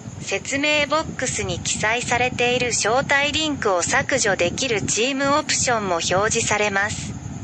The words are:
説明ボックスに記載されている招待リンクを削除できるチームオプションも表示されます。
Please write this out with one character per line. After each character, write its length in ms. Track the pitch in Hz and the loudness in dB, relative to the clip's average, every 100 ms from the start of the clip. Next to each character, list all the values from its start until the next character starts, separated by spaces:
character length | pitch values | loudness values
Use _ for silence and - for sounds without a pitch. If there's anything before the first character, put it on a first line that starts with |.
| - - | -10 -10
説 360 | - 196 - 277 | -4 -4 -2 -2
明 280 | 302 302 277 | 2 2 2
ボ 120 | 311 | 0
ッ 180 | - - | -2 -4
ク 100 | 254 | -4
ス 180 | - | -2
に 140 | 196 165 | -4 -4
記 180 | - - | -4 -2
載 240 | 214 247 | 0 0
さ 160 | 240 240 | 0 0
れ 120 | 247 | 0
て 240 | 247 240 | 2 2
い 40 | 247 | 2
る 80 | 247 | 0
招 340 | - 202 254 | 0 2 2
待 300 | 262 277 294 | 2 2 2
リ 160 | 302 311 | 0 -2
ン 80 | 277 | 0
ク 160 | 208 | 0
を 100 | 180 | 2
削 360 | - 254 277 269 | 2 0 2 0
除 180 | 208 185 | 2 2
で 140 | 175 | 0
き 160 | 160 262 | 0 -2
る 140 | 220 | 0
チ 220 | 156 - | 0 0
ー 120 | 254 269 | 0 0
ム 220 | 277 294 | 2 2
オ 40 | |
プ 100 | 294 | 2
シ 180 | - 262 | 0 0
ョ 80 | 226 | 0
ン 80 | 196 | 2
も 60 | |
表 360 | 170 170 180 214 | 0 2 2 2
示 100 | 226 | 2
さ 160 | 214 208 | 0 2
れ 120 | 208 | 2
ま 200 | 196 208 | 0 -2
す。 240 | - - - - - | -4 -8 -10 -10 -10